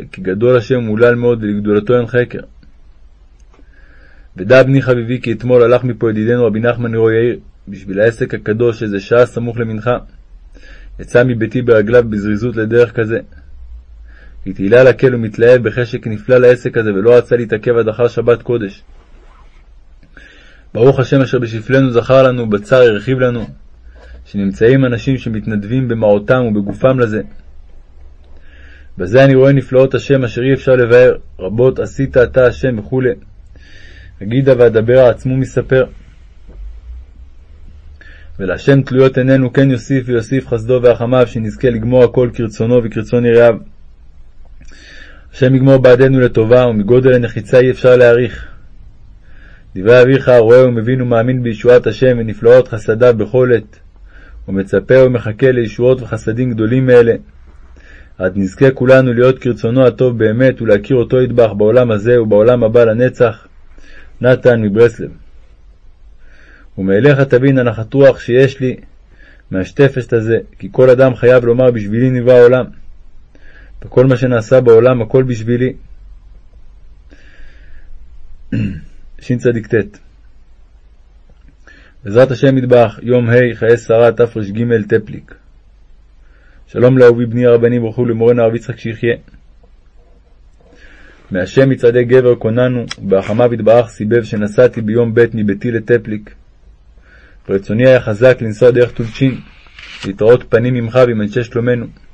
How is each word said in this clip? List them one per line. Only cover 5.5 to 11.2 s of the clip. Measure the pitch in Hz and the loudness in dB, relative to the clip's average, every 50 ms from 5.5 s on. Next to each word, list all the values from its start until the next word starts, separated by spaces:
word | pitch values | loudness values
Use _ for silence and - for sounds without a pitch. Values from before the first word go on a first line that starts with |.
| 127 123 117 | 2 4 4
הלך | 117 123 123 120 | 4 2 0 0
מפה | 127 113 110 120 113 | -4 -6 -4 -4 -4
ידידנו | 107 107 107 113 120 123 120 | -2 -2 -2 -2 -2 0 -2
רבי | 110 104 110 | -2 -2 -2
נחמן | 117 120 117 113 117 117 | -2 -4 -4 -4 -6 -6
מרוע | 113 113 113 113 110 | -2 -2 0 0 0
יאיר, | 113 117 120 107 - - - _ _ _ 98 | 0 -2 -2 -4 -6 -12 -20 _ _ _ -20
בשביל | 98 95 95 101 92 98 | -20 -18 -14 -10 -4 -2
העסק | 107 117 110 - 127 107 - | 0 -2 0 -4 -8 -8 -8
הקדוש, | 104 - 110 107 113 120 120 110 113 117 | -10 -6 -6 -4 -2 -2 -2 -2 -4 -8
איזה | 107 98 98 | -6 -6 -8
שעה | - - - 120 123 | -4 0 2 2 2
סמוך | 113 - 120 120 120 113 120 | 0 -2 -8 -8 -8 -8 -8
למנחה. | 117 113 110 107 107 120 123 - - - - - - - - - - - - - - - - - - - - - | -8 -8 -8 -8 -6 -4 -6 -6 -8 -14 -20 -20 -20 -20 -20 -20 -20 -20 -20 -20 -20 -20 -20 -20 -20 -20 -18 -18
יצא | 98 - - 120 | -18 -2 0 0